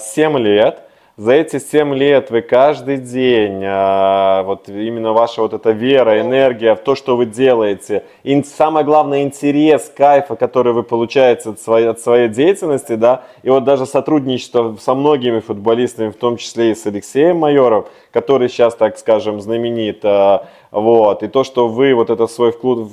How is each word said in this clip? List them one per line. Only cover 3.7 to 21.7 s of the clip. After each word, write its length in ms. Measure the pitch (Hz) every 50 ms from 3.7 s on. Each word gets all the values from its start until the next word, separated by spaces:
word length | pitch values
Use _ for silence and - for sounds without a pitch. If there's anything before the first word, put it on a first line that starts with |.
| 98 98 98 98 98 95 98 98 98 98 98 95 95 95 92
вот 240 | 95 98 - -
именно 460 | - 101 104 110 113 117 113 113 110 110
ваша 280 | 113 117 117 - 113
вот 120 | 110 107 110
эта 180 | 104 - 113
вера, 480 | 110 107 120 131 139 135 120 113 107 110
энергия 540 | 113 127 127 135 135 131 120 107 117 113 107
в 40 | -
то, 160 | - 143 139
что 200 | - - 135 123
вы 100 | 120 123
делаете, 800 | 113 104 120 135 131 123 113 107 104 98 - - - 107 95 - - - _ -
и 200 | 135 139 143 -
самое 420 | - - - 151 156 160 156 147
главное, 360 | 143 151 151 151 143 139 139 143
интерес, 640 | 139 - - 147 143 143 147 151 156 151 139 - - -
кайфа, 380 | - 139 143 143 139 135 - 117
который 380 | - 127 117 - 131 120 123 117
вы 100 | 120 117
получаете 680 | - 120 117 117 110 - 139 131 123 117 113 - 110
от 100 | 104 -
своей, 260 | - 113 113 113 117
от 140 | 113 110 -
своей 260 | - 120 120 123 120
деятельности, 680 | 113 104 120 147 185 202 - 190 160 139 127 - - 117
да, 280 | 110 113 120 131 127 - - - _ -
и 60 | 123
вот 140 | 131 135 120
даже 220 | 135 143 127 131
сотрудничество 920 | - - 139 127 151 156 151 131 135 127 113 - - - 120 117 113 110 110
со 120 | - 131 131
многими 460 | 135 143 151 151 131 123 123 113 110
футболистами, 680 | - - 104 101 98 113 117 120 127 113 - - 110 107
в 80 | 101
том 180 | - 123 120 120
числе 360 | 110 - - - 117 117 113
и 40 | 104
с 100 | - -
Алексеем 520 | 107 101 101 - - - 135 151 175 175
Майором, 480 | 170 160 147 147 139 127 120 110 101 - - - - _ _
который 380 | _ 117 - - 135 127 123 120
сейчас, 260 | - - 120 117 -
так 220 | - 110 107 -
скажем, 420 | - - 113 110 107 104 107 107 104
знаменит, 600 | 95 107 117 117 120 117 117 117 110 104 101 - -
а, 460 | 104 101 101 98 98 98 92 - - - - _ _
вот. 520 | - 104 107 113 117 113 107 104 98 - 107
И 40 |
то, 160 | 101 - 135 131
что 240 | 131 - 123 120
вы 260 | 113